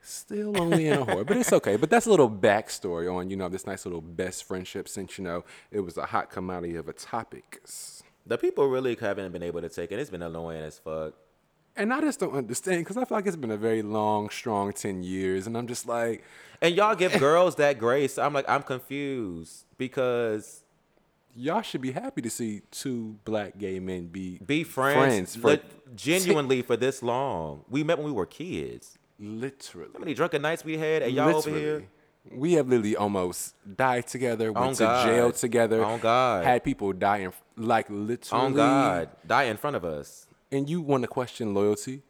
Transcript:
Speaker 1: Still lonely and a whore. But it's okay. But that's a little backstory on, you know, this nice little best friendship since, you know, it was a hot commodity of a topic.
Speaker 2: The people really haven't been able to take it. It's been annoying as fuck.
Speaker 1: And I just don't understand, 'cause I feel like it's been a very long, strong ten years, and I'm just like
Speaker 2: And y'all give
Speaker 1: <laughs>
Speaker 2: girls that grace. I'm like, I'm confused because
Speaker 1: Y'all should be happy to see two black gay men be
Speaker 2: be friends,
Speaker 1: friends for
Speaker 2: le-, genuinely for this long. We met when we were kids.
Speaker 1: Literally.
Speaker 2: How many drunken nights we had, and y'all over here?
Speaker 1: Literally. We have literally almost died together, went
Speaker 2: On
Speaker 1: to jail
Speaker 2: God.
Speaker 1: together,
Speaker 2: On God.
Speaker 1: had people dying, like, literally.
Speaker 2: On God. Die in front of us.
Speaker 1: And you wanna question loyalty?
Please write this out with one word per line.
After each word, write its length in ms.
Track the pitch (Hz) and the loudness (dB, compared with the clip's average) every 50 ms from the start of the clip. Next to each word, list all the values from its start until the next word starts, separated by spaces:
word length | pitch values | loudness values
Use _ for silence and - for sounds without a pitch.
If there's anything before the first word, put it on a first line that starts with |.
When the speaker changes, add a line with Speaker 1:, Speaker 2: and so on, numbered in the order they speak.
Speaker 1:
Still 500 | _ - - - - _ 214 208 208 208 | _ -14 -14 -14 -12 _ -6 -6 -4 -2
lonely 340 | 208 190 170 170 170 170 160 156 | -2 0 2 4 4 4 4 4
and 140 | 147 147 | 2 2
a 20 | 131 | 2
whore. 200 | 113 92 92 107 | 0 0 -2 0
But 100 | 156 202 | 2 2
it's 160 | 254 247 - | 2 4 4
okay. 220 | 202 165 - 110 101 | 4 4 4 4 2
But 160 | 107 147 156 | 2 4 4
that's 160 | 226 240 - | 4 4 6
a 40 | 233 | 6
little 200 | 208 165 135 113 | 8 8 8 6
backstory 800 | 107 98 107 110 101 107 113 - - - - 95 87 82 82 90 | 4 2 4 4 4 4 2 -4 -12 -8 -4 -4 -2 -2 -2 -2
on, 160 | 90 90 90 92 | -2 -2 -2 -4
you 60 | 98 | -4
know, 120 | 95 95 87 | -4 -4 -4
this 180 | 90 92 - | -6 -6 -6
nice 180 | 101 98 95 - | -8 -10 -8 -8
little 140 | 95 87 85 | -8 -8 -8
best 440 | 78 82 85 82 92 90 92 - - | -8 -8 -6 -4 -4 -4 -6 -10 -8
friendship 440 | - 95 92 90 - - 101 - - | -6 -6 -6 -6 -8 -10 -10 -10 -8
since, 300 | - 104 95 90 - - | -8 -10 -10 -10 -10 -8
you 60 | 95 | -6
know, 200 | 87 85 87 87 - - - - _ | -4 -6 -6 -8 -10 -20 -20 -20 _
it 80 | - 104 | -6 -6
was 160 | 95 87 82 | -6 -4 -6
a 100 | - - | -8 -6
hot 240 | - 113 104 - - | -2 -2 -4 -4 -4
commodity 460 | - 101 92 92 92 87 87 87 85 | -8 -8 -6 -6 -6 -6 -6 -6 -6
of 120 | 82 76 76 | -6 -8 -10
a 40 | |
topic. 680 | - - - - - 117 113 _ - - - _ - - _ - - - - - - - - _ _ _ _ | -14 -14 -12 -8 -8 -8 -8 _ -16 -20 -18 _ -20 -20 _ -18 -16 -16 -16 -16 -18 -20 -20 _ _ _ _
Speaker 2:
The 140 | - 117 - | -4 -4 0
people 300 | - 359 370 143 139 135 | 0 -2 2 4 4 4
really 260 | 127 131 131 123 117 - | 4 2 2 0 -2 0
haven't 320 | 117 101 101 101 98 92 | -2 -2 -2 -2 -4 -6
been 100 | 87 87 | -6 -4
able 200 | 87 87 85 85 | -4 -4 -4 -4
to 60 | 82 82 | -6 -6
take 220 | - - 87 85 | -6 -8 -6 -6
it. 80 | 95 113 | -4 -6
It's 120 | 147 - | -6 -6
been 120 | 92 87 | -8 -8
annoying 400 | 85 82 80 82 82 82 80 80 | -8 -6 -6 -6 -8 -6 -8 -8
as 160 | 78 78 - - | -10 -10 -12 -12
fuck. 360 | _ 80 78 80 80 78 78 _ _ _ _ _ _ _ _ _ _ _ _ - | _ -8 -6 -6 -6 -8 -10 _ _ _ _ _ _ _ _ _ _ _ _ -4
Speaker 1:
And 140 | 202 220 | -2 0
I 80 | 254 294 | 0 0
just 180 | 320 302 240 - | 0 -2 0 -2
don't 160 | 190 160 - | -4 -2 -2
understand, 520 | 139 127 104 123 - - 185 185 170 165 | -4 -4 -4 -6 -6 -2 0 0 0 -2
'cause 100 | - 190 | -4 -4
I 80 | 247 254 | -4 -4
feel 140 | - 233 220 | -2 -2 -2
like 80 | 180 | -2
it's 100 | 202 170 | -2 -4
been 140 | 165 131 113 | -2 -4 -4
a 60 | 107 104 | -2 0
very 240 | 107 113 110 113 | 2 2 2 2
long, 480 | 104 104 107 110 107 107 107 104 104 104 | 0 0 0 2 2 2 2 2 0 -4
strong 420 | - - - 123 107 101 101 101 | -8 -8 -4 -2 0 0 0 -2
ten 300 | 101 - - 107 95 92 | -4 -4 -6 -4 -4 -4
years, 440 | 90 90 92 95 95 95 92 95 95 | -6 -4 -4 -2 0 0 0 -2 -2
and 120 | 113 117 117 | -4 -6 -6
I'm 80 | 123 | -6
just 200 | 113 123 - - | -6 -8 -8 -6
like 380 | 120 117 117 117 117 113 - - - - - - - - - | -4 -2 0 0 -2 -2 -4 -8 -20 -20 -20 -20 -20 -4 2
Speaker 2:
And 120 | - 170 175 | 2 2 4
y'all 200 | 175 208 214 220 | 4 4 4 4
give 180 | 165 180 180 | 4 2 4
Speaker 1:
<laughs> 60 | 202 190 | 4 4
Speaker 2:
girls 380 | 139 143 156 175 185 175 131 | 6 6 6 6 6 4 4
that 220 | 147 147 143 143 113 | 4 2 2 4 2
grace. 380 | 110 117 123 143 143 131 - | 2 2 4 4 2 0 0
I'm 160 | - 127 147 | 0 0 0
like, 160 | 147 139 - - | 0 0 2 2
I'm 140 | 117 139 | 0 0
confused 1040 | 139 - 135 127 - - 135 143 143 139 135 127 113 92 87 82 82 - - - - _ _ | 0 -4 -6 -8 -6 -8 -8 -6 -4 -4 -4 -4 -4 -6 -6 -8 -12 -14 -18 -20 -20 _ _
because 840 | _ 127 127 - 139 127 123 123 120 117 113 107 107 104 - - - _ _ _ _ _ _ _ _ _ _ _ _ _ _ _ 117 | _ -8 -4 -2 0 0 2 2 2 0 0 0 -2 -4 -10 -20 -20 _ _ _ _ _ _ _ _ _ _ _ _ _ _ _ -6
Speaker 1:
Y'all 220 | 123 147 170 226 | -4 0 0 0
should 220 | 220 - - 151 | -2 -2 -6 -4
be 80 | 127 131 | -4 -4
happy 300 | 127 170 240 - - 151 | -4 -4 -6 -6 -6 -6
to 80 | 120 113 | -6 -6
see 320 | - - 120 110 107 101 - _ | -4 -4 -4 -4 -4 -6 -10 _
two 460 | - - - 139 127 117 113 110 107 104 _ | -14 -8 -6 -6 -6 -6 -6 -8 -12 -12 _
black 320 | 110 110 107 101 92 - 95 | -4 -4 -2 -4 -4 -8 -8
gay 200 | 104 95 95 95 | -6 -6 -4 -4
men 280 | 92 92 92 90 87 | -4 -6 -6 -6 -8
be 320 | 85 82 95 95 92 90 87 | -8 -10 -8 -8 -8 -10 -12
Speaker 2:
be 260 | 98 95 143 160 165 | -4 -2 -2 -2 -2
friends, 320 | - - 131 131 139 143 | -4 -2 0 2 4 6
Speaker 1:
friends 400 | 135 135 139 120 101 90 - - | 6 6 6 4 2 0 -4 -8
for 140 | 117 117 113 | 0 4 4
Speaker 2:
le-, 100 | 151 - - - - - _ 131 123 | 4 4 0 -12 -20 -20 _ -20 -18
genuinely 680 | 101 - 131 170 190 190 175 165 156 139 127 131 127 | -8 -2 0 0 0 4 2 2 2 4 2 0 0
for 160 | 117 - 120 110 | 2 0 0 0
this 240 | 123 131 131 - | 2 -2 -2 -2
long. 600 | 120 120 117 127 139 135 107 85 80 76 71 73 - _ | -4 -2 -2 0 -2 -2 -2 -4 -4 -6 -8 -12 -12 _
We 160 | 117 143 156 | -2 -2 0
met 140 | 151 170 143 | 0 0 0
when 80 | 151 | -2
we 60 | 151 | -4
were 120 | 143 104 87 | -2 -2 -4
kids. 720 | - - - 151 185 139 85 71 64 60 60 - - - _ _ _ _ _ | -4 -6 -12 -10 -6 -6 -6 -6 -6 -10 -14 -16 -20 -20 _ _ _ _ _
Speaker 1:
Literally. 680 | 104 104 110 113 123 139 135 _ - - - 87 80 - | -12 -12 -8 -8 -8 -10 -10 _ -18 -16 -14 -14 -16 -16
Speaker 2:
How 60 | - - | -14 -12
many 160 | - - 135 | -8 -6 -2
drunken 260 | 117 160 170 160 143 | -2 -2 0 0 -2
nights 240 | 143 156 170 165 - | -2 -2 -4 -4 -6
we 140 | 160 156 156 | -6 -6 -2
had, 240 | 160 156 160 160 | 0 0 0 0
and 100 | 139 120 127 | 0 0 0
y'all 220 | 135 147 156 160 | 2 4 4 4
over 140 | 156 156 151 | 2 0 -2
here? 80 | 151 151 | -4 -4
Speaker 1:
Literally. 300 | 151 151 151 147 - - _ _ _ _ _ _ _ - - 127 | -2 -4 -4 -6 -8 -14 _ _ _ _ _ _ _ -16 -8 -2
We 120 | 139 175 175 | 2 4 4
have 140 | 156 135 127 | 4 6 6
literally 260 | 123 120 104 104 107 | 4 4 6 2 0
almost 580 | - 104 104 101 98 90 90 87 - - - _ _ _ 196 190 | 2 0 0 2 0 0 -2 -2 -6 -10 -10 _ _ _ -18 -2
died 300 | - 131 131 123 123 120 | 0 0 2 2 0 -4
together, 440 | - - 127 127 120 113 110 113 110 | -6 -6 -2 -2 -2 0 0 -2 -2
went 140 | 107 113 123 | 0 0 0
Speaker 2:
On 60 | 131 131 | 0 2
Speaker 1:
to 20 | 107 110 110 120 127 123 | 2 2 4 4 4 4
jail 220 | 113 113 120 123 | 4 4 4 4
Speaker 2:
God. 80 | 120 120 | 4 2
Speaker 1:
together, 500 | - - 123 113 117 113 110 113 110 110 | 0 -2 2 4 4 4 4 4 2 2
Speaker 2:
On 140 | 107 113 113 | 2 0 0
God. 420 | 110 110 117 127 131 123 113 92 85 | 2 4 4 4 4 4 2 2 4
Speaker 1:
had 200 | 131 123 151 - | 4 4 4 2
people 300 | 143 131 - 104 98 95 | -2 -4 -2 -2 -2 0
dying, 400 | 90 101 98 104 104 95 92 - - _ _ _ - | 2 2 2 2 2 0 -6 -8 -12 _ _ _ -6
like, 260 | 113 113 117 113 107 - | 0 2 2 2 2 0
literally. 540 | 104 101 104 107 120 120 - - 104 117 127 | -6 -6 -4 -4 -4 -6 -6 -2 0 2 2
Speaker 2:
On 80 | 135 131 | 2 4
God. 560 | 143 113 - 143 139 131 110 92 87 82 - - _ _ | 4 4 6 6 4 4 2 2 0 -2 -6 -10 _ _
Die 160 | - 113 127 | 2 2 2
in 160 | 143 117 107 104 | 4 2 0 -2
front 180 | - 147 139 | -4 -4 -4
of 80 | 107 85 | -2 -4
us. 420 | 85 78 73 71 - - - - _ _ _ _ _ | -4 -6 -6 -10 -14 -18 -20 -20 _ _ _ _ _
Speaker 1:
And 200 | 135 139 139 143 | -2 -2 -2 0
you 100 | 165 180 | -2 -4
wanna 260 | 160 139 143 131 123 | 2 2 2 2 2
question 460 | - - 131 123 117 - - 120 107 | 0 -2 -4 -4 -4 -6 -6 -4 0
loyalty? 480 | 101 98 101 104 104 101 - 131 131 139 _ | 2 4 4 4 2 2 -2 -10 -12 -12 _